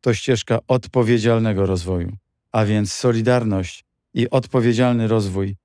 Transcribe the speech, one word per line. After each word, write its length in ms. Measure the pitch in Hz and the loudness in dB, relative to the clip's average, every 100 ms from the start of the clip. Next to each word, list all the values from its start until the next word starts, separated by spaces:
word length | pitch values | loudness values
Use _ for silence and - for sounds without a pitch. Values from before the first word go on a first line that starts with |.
to 140 | - | 0
ścieżka 440 | 113 - 120 - 113 _ | -2 0 -2 0 -4 _
odpowiedzialnego 960 | 127 - 127 117 120 110 117 113 98 98 | -2 0 -2 2 2 2 2 0 0 0
rozwoju. 500 | 92 87 90 85 98 _ _ _ | 0 -2 -4 -4 -10 _ _ _
A 120 | 113 | -2
więc 280 | 104 107 101 | 0 0 -2
solidarność 920 | - 127 113 117 123 113 98 92 - _ _ _ | -2 0 0 2 2 2 -2 -4 -10 _ _ _
i 160 | - 117 | -4 0
odpowiedzialny 800 | 135 123 127 117 113 123 120 113 | 0 0 0 2 2 2 2 2
rozwój 480 | 113 101 92 98 98 | 0 0 -4 -4 -6